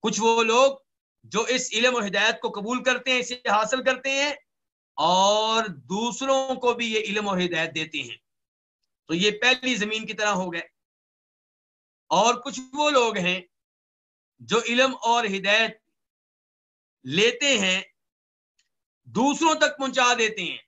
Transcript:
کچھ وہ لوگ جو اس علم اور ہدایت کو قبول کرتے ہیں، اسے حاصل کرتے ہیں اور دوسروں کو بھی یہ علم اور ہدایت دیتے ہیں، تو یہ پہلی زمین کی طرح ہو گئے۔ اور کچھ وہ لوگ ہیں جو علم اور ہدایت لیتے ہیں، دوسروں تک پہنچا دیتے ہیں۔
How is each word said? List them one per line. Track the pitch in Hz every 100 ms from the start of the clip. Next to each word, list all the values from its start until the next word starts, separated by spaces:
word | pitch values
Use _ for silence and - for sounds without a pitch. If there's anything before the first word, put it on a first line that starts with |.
کچھ | 220 196
وہ | 226 226
لوگ | 226 233 269 269 _ _ _ _
جو | 113 196
اس | 220 254 254
علم | 214 247
اور | 247
ہدایت | 202 196 214 220
کو | 226
قبول | 208 202 247
کرتے | 247 247 262
ہیں، | 254
اسے | 247
حاصل | 247 240 208 214 262
کرتے | 254 262 269
ہیں | 269 285 277 _ _ _ _ _ -
اور | 156 185 196 208 220 220
دوسروں | 214 147 117 196 233 - 269 269 269
کو | 254 247
بھی | 240 233
یہ | 220
علم | 214 208 208
اور | 185
ہدایت | 180 170 165
دیتے | 147 156 151
ہیں، | 123 113 _ _ _ _ _ _ _ _ _
تو |
یہ | 165 208
پہلی | 208 247 254 254
زمین | 233 208 220 214
کی |
طرح | 220 208
ہو | 190 185
گئے۔ | 170 - _ _ _ _ _ _ _ _ _ _ _ _ _ _
اور | 170 220
کچھ | 247 277 254 262
وہ | 277 294
لوگ | 277 233 202
ہیں | 180 185 - _ _ _ _ _ _ _ _ _
جو | 117 214
علم | 226 240 262 254
اور | 226 240
ہدایت | 220 196 196 214 220 220 _ _ _ _ _ _ _ _ _ _ _ _
لیتے | 127 156 226 247 285 254
ہیں، | 190 185 190 _ _ _ _ _ _ _ _ _ _ _
دوسروں | - 117 269 277 320
تک | 311 294 294
پہنچا | 269 262 247 240
دیتے | 220 214
ہیں۔ | 170 127